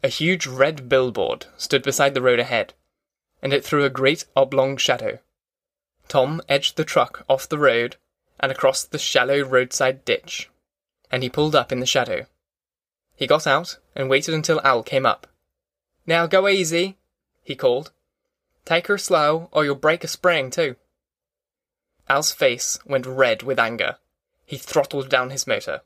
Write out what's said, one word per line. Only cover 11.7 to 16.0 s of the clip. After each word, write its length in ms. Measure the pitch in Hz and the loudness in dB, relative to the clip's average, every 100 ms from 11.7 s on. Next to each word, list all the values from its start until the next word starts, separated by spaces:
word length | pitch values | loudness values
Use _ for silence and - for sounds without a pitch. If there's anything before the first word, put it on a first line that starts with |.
in 100 | 127 | -4
the 60 | 123 | -2
shadow. 380 | 139 120 90 - _ _ _ _ _ _ _ _ | -2 -2 -6 -8 _ _ _ _ _ _ _ _
He 120 | _ 135 | _ 0
got 200 | 151 156 | 2 2
out 320 | 139 175 - _ | 0 0 -14 _
and 140 | - 135 | -8 0
waited 240 | 135 139 | 0 0
until 300 | 160 151 156 | -4 0 2
Al 180 | 135 123 | 2 2
came 220 | 110 139 | 0 0
up. 220 | 131 - - _ _ _ _ _ _ _ | 0 -2 -8 _ _ _ _ _ _ _